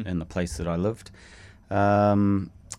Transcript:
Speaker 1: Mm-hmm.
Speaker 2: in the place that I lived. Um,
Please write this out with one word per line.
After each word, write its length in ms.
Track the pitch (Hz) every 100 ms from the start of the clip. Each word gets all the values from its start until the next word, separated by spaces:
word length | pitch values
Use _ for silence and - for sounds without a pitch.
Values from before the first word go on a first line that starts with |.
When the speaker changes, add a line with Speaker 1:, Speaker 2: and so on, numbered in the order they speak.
Speaker 1:
Mm-hmm. 40 | 107
Speaker 2:
in 100 | 90
the 60 | 82
place 320 | - 87 -
that 100 | 85
I 80 | 85
lived. 360 | 98 113 - - - - - - -
Um, 840 | 101 101 101 104 101 101 98 101 - -